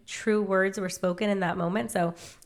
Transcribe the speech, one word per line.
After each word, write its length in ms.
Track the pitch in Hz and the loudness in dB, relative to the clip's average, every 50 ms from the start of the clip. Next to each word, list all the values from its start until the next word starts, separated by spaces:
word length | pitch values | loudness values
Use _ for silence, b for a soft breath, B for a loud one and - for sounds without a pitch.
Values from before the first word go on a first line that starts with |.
| - | -16
true 340 | - - - - 220 214 214 | -14 -10 -4 0 2 2 2
words 380 | 208 190 190 185 190 196 196 214 | 2 2 4 4 4 2 0 -2
were 100 | 185 180 | -6 -6
spoken 400 | - - - 180 180 180 214 208 | -4 -2 0 0 0 0 0 0
in 120 | 202 196 | 0 2
that 160 | 185 170 180 | 0 0 0
moment. 340 | 185 170 170 185 220 240 220 | 0 0 0 0 -2 -2 -2
So, 220 | - 185 170 170 170 B B B B B B | 0 0 0 0 -2 B B B B B B